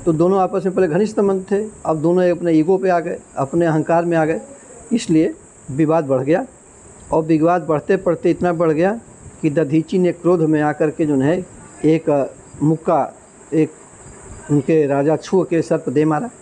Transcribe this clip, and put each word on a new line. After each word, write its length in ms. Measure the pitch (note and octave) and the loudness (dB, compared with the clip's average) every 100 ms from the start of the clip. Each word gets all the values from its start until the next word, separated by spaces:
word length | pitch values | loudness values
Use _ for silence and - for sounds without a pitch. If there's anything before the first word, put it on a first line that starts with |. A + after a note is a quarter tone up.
तो 80 | F3+ | -2
दोनों 280 | D#3 F3 F#3+ | 2 2 2
आपस 220 | F3+ F#3+ | 0 -2
में 100 | F#3 | -2
पहले 140 | F#3 F#3 | 0 0
घनिष्ठ 280 | E3 G#3+ G#3+ | 0 -2 0
संबंध 260 | G3+ F#3+ | 0 0
थे, 240 | F#3 G3+ G#3+ - - | -2 -4 -4 -8 -4
अब 100 | D#3+ | 0
दोनों 340 | D#3+ F3+ F3+ | 2 2 2
अपने 220 | E3 E3+ | 0 2
ईगो 260 | D#3+ D#3 F#3 | 2 2 2
पे 100 | F#3 | 2
आ 120 | F3 | 0
गए, 180 | E3+ F#3+ - - | -2 -10 -10 -6
अपने 300 | C3 E3+ E3+ | -2 0 0
अहंकार 380 | D#3 D3 E3+ | 0 0 0
में 120 | E3+ E3 | 2 0
आ 80 | |
गए, 160 | D#3 D#3+ - - - - - | 0 -2 -8 -20 -20 -20 -4
इसलिए 420 | A#3 - D#3+ F#3 D#4 - - - | -4 2 2 2 -2 -20 -20 -10
विवाद 340 | C3+ D3+ E3 | -2 0 0
बढ़ 180 | C#3+ C3 | 0 -2
गया। 240 | C3+ E3+ C4 - - - - - - | 2 -2 -2 -16 -20 -20 -20 -20 -4
और 100 | D3+ | -2
विवाद 400 | D#3+ D#3+ D#3+ F3+ | 2 2 2 0
बढ़ते 340 | D#3 D3+ - F#3+ | -2 -4 0 -2
बढ़ते 340 | F#3 E3 F3+ | 0 -2 -2
इतना 220 | E3 F3+ | 0 -2
बढ़ 180 | E3 E3+ | 0 0
गया 300 | D3+ F#3 A3+ - - - - | 2 0 -2 -12 -20 -20 -6
कि 80 | D#3 | -2
दधीची 480 | D3 D3 D#3 D#3 F#3+ | 0 0 0 0 0
ने 140 | F3+ | 0
क्रोध 280 | - E3 F3+ | 0 0 2
में 220 | D#3 D#3 | 2 2
आकर 280 | D3+ D3 D#3 | 0 0 -2
के 160 | - D#3 | 0 0
जो 100 | C#3 | 2
है 300 | C3+ F#3 F3+ - - - | 2 0 -6 -18 -20 -2
एक 500 | D3 D#3+ E3 C#3+ B2+ - - - | 0 2 2 0 -2 -8 -20 -2
मुक्का 500 | D3 D#3 - D#3 A#2+ - - - - | -2 0 0 0 -2 -8 -20 -20 -4
एक 160 | D#3+ D#3 - - - - - - - - | -2 -2 -4 -20 -20 -20 -20 -20 -20 -2
उनके 360 | D3 C3 D#3+ C#3+ | -2 2 2 2
राजा 300 | C#3 C#3+ D3+ | 0 0 -2
छुअ 280 | - F#3+ | 0 -2
के 180 | D#3+ E3 | 0 -2
सर 160 | D#3 D#3+ | 0 -2
पर 140 | D3+ | 0
दे 120 | C3+ | 0
मारा 260 | D#3 D3+ - - | 0 0 -6 -12